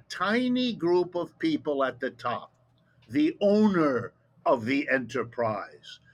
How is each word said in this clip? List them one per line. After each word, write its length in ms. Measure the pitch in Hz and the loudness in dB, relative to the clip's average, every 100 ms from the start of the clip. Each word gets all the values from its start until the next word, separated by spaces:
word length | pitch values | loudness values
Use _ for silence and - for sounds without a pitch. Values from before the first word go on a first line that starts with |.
| - | -6
tiny 640 | - 190 233 254 247 247 | -4 0 0 0 0 -2
group 420 | 175 165 180 180 175 | -2 2 2 2 -4
of 200 | 165 - | -8 -4
people 420 | 160 147 151 139 | -2 0 -2 0
at 160 | 127 120 | -2 -2
the 120 | 131 | -8
top, 420 | - 123 107 - _ _ _ _ _ - | -6 -6 -6 -8 _ _ _ _ _ -4
the 280 | 139 156 - | 0 0 2
owner 720 | 202 208 214 180 147 120 95 - _ _ 175 | 2 4 4 4 2 0 -4 -12 _ _ 0
of 180 | 131 | 2
the 240 | 110 139 143 | 0 -2 0
enterprise, 1080 | 131 117 123 113 - 110 101 - - - - _ | -2 -2 -6 -6 -4 -4 -4 -8 -16 -20 -20 _